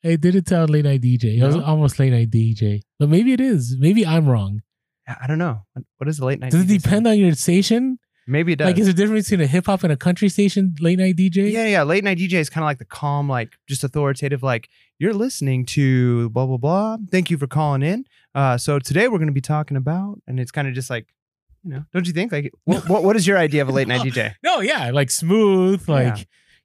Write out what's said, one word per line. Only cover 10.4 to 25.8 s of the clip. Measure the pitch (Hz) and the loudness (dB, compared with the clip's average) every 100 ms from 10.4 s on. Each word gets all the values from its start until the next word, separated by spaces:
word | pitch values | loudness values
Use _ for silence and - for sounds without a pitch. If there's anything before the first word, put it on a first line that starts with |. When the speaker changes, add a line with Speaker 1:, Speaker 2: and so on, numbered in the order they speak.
| 202 196 190 151 | 0 2 -2 0
Speaker 1:
late | 165 180 | 0 2
night | 185 175 | 0 2
D | 190 | 2
J? | 180 208 | 2 0
Speaker 2:
Yeah, | 226 220 | 0 0
yeah. | 196 | 2
Late | 147 190 | 2 0
night | 202 180 | 0 -2
D | 185 | 0
J | 180 | 0
is | 151 | -2
kinda | 160 156 | -2 -4
like | 135 | -4
the | 113 | -12
calm, | - 147 143 143 | -8 -4 -2 -2
like, | 127 113 _ - | -4 -6 _ -10
just | 135 | -6
authoritative, | 139 151 143 135 139 139 | -4 -2 -2 -2 -4 -4
like, | 135 117 - _ _ _ | -2 -4 -6 _ _ _
"You're | 175 202 | -2 -2
listening | 254 - 139 127 123 | -4 -4 -2 -2 -2
to | - 135 127 123 120 117 | 0 2 2 2 0 -2
blah, | 117 131 | -4 -4
blah, | 127 | -2
blah. | 143 185 220 226 196 | -2 -2 -2 -6 -4
Thank | 185 175 | -2 -2
you | 165 | -4
for | 139 | -4
calling | 151 151 139 | -2 -2 0
in. | 147 220 262 _ _ 139 | -2 -4 -8 _ _ -2
Uh, | 135 120 | 0 0
so | - 143 | -2 -4
today | - 151 247 | -2 0 0
we're | 202 | 0
gonna | 156 | -2
be | 139 | -2
talking | 131 151 151 139 | -2 -4 -2 -4
about," | 131 175 202 202 - | -2 -4 -6 -12 -10
and | 127 | -8
it's | 123 | -6
kinda | - 139 | -6 -6
just | 127 127 | -6 -8
like, | 120 - _ _ _ _ _ | -10 -10 _ _ _ _ _
you | 180 | -14
know, | 135 151 | -12 -8
don't | 185 175 | -6 -4
you | |
think? | 165 220 | -4 -4
Like, | 147 143 _ - | -4 -8 _ -2
what, | 185 170 | -2 0
Speaker 1:
<laughs> | |
Speaker 2:
what, | 208 | 2
what | 262 233 | 2 2
is | 175 | 2
your | 196 | 2
idea | 160 147 | 2 0
of | 135 | 0
a | |
late | 135 127 | 0 0
night | 123 | -2
Speaker 1:
No. | |
Speaker 2:
D | 131 | -2
J? | 120 110 - | -2 -4 -4
Speaker 1:
No, | 311 330 | -2 0
yeah, | 208 294 123 | 0 -2 -2
like, | 135 139 | -2 0
smooth, | - 165 214 208 185 185 196 | -2 0 2 4 4 2 0